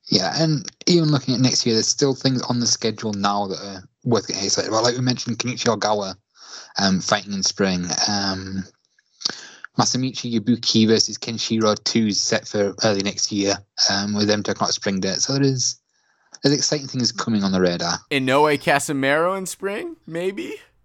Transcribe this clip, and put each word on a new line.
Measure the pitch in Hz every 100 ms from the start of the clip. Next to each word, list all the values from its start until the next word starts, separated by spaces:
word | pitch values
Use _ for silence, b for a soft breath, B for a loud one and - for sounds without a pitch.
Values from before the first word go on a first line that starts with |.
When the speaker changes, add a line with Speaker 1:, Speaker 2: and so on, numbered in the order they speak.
| -
Speaker 1:
Yeah, | - 165 147
and | 160 147 - _ -
even | 175 156
looking | 143 135
at | 123
next | 127 - 123
year, |
there's | 110 110
still | - 139
things | 135 135 127
on | - 120
the | 117
schedule | - 110 107 113
now | 101 101 101 98
that | 92
are | 101 98 95 _
worth | 127 110 -
getting | 92
excited | 101 - -
about. | 110
Like | 117
we | 120
mentioned, | 127 123 - 113
Kenichi | 123 117 -
Ogawa, | 107 107 107 98 95 _ B B B B -
um, | 98 92
fighting | - 104 98
in | 98
spring. | 92 - 98 90 87 - -
Um, | 101 98 95 95 95 92 _ _ _ _ B B B B B B -
Masamichi | 107 123 131 - 123 113
Ibuki | 104 117 - 113 110
versus | 110 107 107
Kenshiro | - 110 - 113 107 104
two | - 117 107
is | 98
set | - 110 -
for | 104 101 95
early | 113 98
next | 98 98 -
year, | 101 98 98 - - 101
um, | 98 101
with | 104 104
them | 107
talking | 101 98
about | 104
spring | - 104 95
date. | 95 92
So | -
there | 139
is, | 139 131 - - _ B B B B B
there's | 139
exciting | 143 - 151 135
things | 127 117
coming | - - 107
on | 98
the | 95
radar. | 90 87 85 87 _
Speaker 2:
Inoue | 139 131 135 151 147
Casimero | - 143 - 139 135 147 175 190
in | 185
spring, | - 190 208 349 320 -
maybe? | 165 185 202 381 427 - _